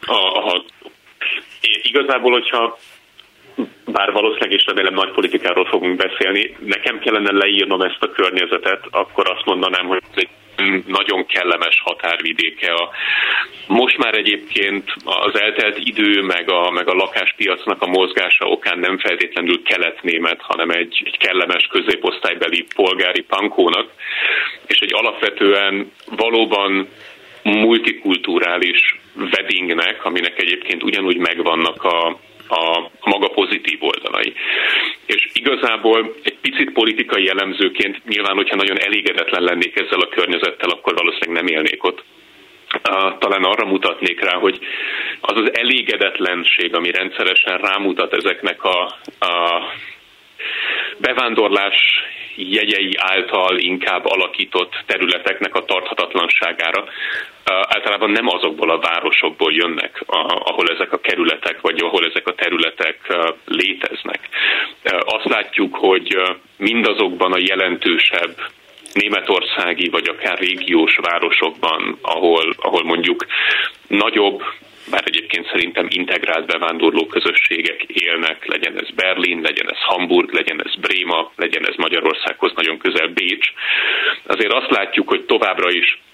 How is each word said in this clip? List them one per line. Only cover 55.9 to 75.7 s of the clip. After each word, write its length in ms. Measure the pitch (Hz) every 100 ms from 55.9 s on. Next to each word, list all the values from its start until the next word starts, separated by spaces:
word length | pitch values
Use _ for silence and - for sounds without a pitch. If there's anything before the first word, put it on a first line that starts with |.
| - 87 95 85 - 85 82 82 92 - - - - - -
á, 80 | - 95 98
általában 420 | 107 110 101 107
nem 180 | 107 117
azokból 420 | 90 90 78 85
a 80 | 82
városokból 760 | 85 85 85 - 85 80 80
jönnek, 500 | 78 85 78 - - -
a-, 340 | 95 78 87
ahol 240 | - 87 87
ezek 240 | 82 92
a 80 | -
kerületek, 600 | - 90 82 80 87 78
vagy 200 | - 82
ahol 260 | 85 90 85
ezek 200 | 87 92
a 80 |
területek, 640 | 87 87 87 82 - 80 - -
á, 260 | 87 82 80 -
léteznek. 720 | 87 92 90 - - - - - - - - - -
Á, 120 | 113 92
azt 200 | - 110
látjuk, 500 | - 113 101 - 95
hogy, 420 | - 98 92 85 95
á, 200 | 92 90 _ _
mindazokban 760 | 101 117 110 101 95 90 92
a 60 | 92
jelentősebb 960 | 92 95 92 85 95 85 - 90 85 - - - - - -
németországi 960 | 101 104 101 92 92 - - 90 85 87
vagy 200 | 85 85
akár 300 | 92 104 90
régiós 580 | 92 92 90 85 82 -
városokban, 960 | 85 85 85 78 80 - 85 80 95 -
ahol, 520 | - 82 87 82 82 -
ahol 280 | - 90
mondjuk 420 | 82 85 85 85 - - - - - - -
nagyobb 560 | 101 110 110 101 101 - - - - -
bár 120 | 98
egyébként 440 | 95 87 85 90 85
szerintem 360 | - 87